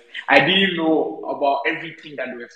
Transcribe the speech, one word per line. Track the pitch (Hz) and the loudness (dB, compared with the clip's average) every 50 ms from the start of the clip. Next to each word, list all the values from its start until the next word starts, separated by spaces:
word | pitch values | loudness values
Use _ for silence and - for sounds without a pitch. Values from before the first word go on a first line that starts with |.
| - - - - - - | -8 -14 -14 -8 0 4
I | 135 143 | 4 4
didn't | 139 - 190 196 196 190 175 | 4 4 4 4 2 2 2
know | 165 160 160 160 147 135 - - - - 131 | 0 2 2 2 2 2 -2 -4 -8 -8 -8
about | 139 135 143 139 139 139 - | -4 0 0 0 2 2 0
everything | 160 165 160 156 165 - - - 156 147 | -2 -2 -4 -6 -12 -14 -14 -16 -14 -10
that | 135 131 123 120 | -8 -8 -8 -8
we | 120 117 | -10 -12
were | - - | -16 -16